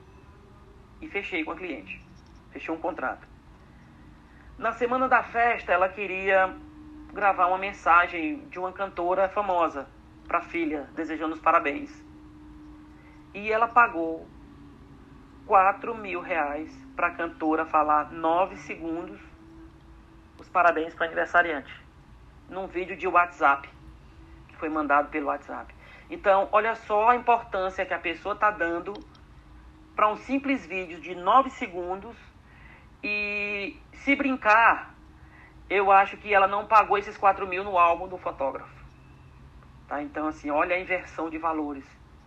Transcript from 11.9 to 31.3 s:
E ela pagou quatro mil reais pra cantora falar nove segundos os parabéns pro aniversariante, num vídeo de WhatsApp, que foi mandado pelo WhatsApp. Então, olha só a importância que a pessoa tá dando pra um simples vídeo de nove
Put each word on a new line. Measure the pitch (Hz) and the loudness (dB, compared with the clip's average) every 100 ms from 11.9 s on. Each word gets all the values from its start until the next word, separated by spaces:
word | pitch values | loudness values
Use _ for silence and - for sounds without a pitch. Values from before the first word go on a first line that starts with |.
| - - - - - - - - - - - - - - | -16 -20 -20 -20 -20 -20 -20 -20 -20 -20 -20 -20 -20 -18
E | 196 214 | -10 -2
ela | 214 233 | 0 2
pagou | 240 233 165 165 165 170 - - - - - - - - - - - - | 6 6 4 -4 -4 -10 -20 -20 -20 -20 -20 -20 -20 -20 -20 -20 -14 4
quatro | 202 190 196 - | 6 6 2 -4
mil | 233 202 175 | -8 -6 -8
reais | 175 170 147 147 160 - - - | -4 -2 -2 -4 -10 -14 -14 -2
pra | 175 | -2
cantora | 170 165 165 160 156 | -2 -6 -4 0 0
falar | 160 156 151 151 147 | 2 2 4 2 0
nove | 165 165 170 190 196 | -4 0 2 0 -4
segundos | - 185 165 160 185 202 - - - - - - - - - - - - | -14 -10 -8 -8 -10 -14 -20 -20 -20 -20 -20 -20 -20 -20 -20 -20 -20 -20
os | - | -4
parabéns | 185 175 160 165 | 4 4 4 -2
pro | - | -4
aniversariante, | 165 165 165 175 175 147 - - - - - - - - - | -6 -2 0 2 2 -2 -8 -18 -20 -20 -20 -20 -20 -20 -14
num | 180 190 | -10 -8
vídeo | 165 180 190 | -6 -6 -6
de | 180 | 0
WhatsApp, | 175 175 - 151 139 - - - - - - - - - | 2 2 2 4 4 -2 -20 -20 -20 -20 -20 -20 -20 -20
que | - | -8
foi | 160 | -4
mandado | 156 147 143 143 | -2 2 2 2
pelo | 151 143 | -4 -4
WhatsApp. | 143 - 127 117 - - - - | -6 -8 -14 -14 -20 -20 -20 -16
Então, | 170 202 196 190 | -4 4 4 4
olha | 208 220 | 2 2
só | 226 - 208 226 | -2 -2 2 4
a | 247 | 4
importância | 240 233 - 196 190 185 185 | 4 2 2 -4 -4 -4 -4
que | |
a | - | -4
pessoa | 175 165 190 202 | -6 -6 -6 0
tá | 214 | 0
dando | 180 170 170 170 214 - - - - - - - - - - | 0 -2 -4 -6 -12 -14 -20 -20 -20 -20 -20 -20 -20 -10 2
pra | 208 | 2
um | 208 | 2
simples | - 269 269 269 - | -2 -2 0 -4 -4
vídeo | 185 180 170 | -8 -8 -12
de | 151 | -12
nove | 175 180 | -6 4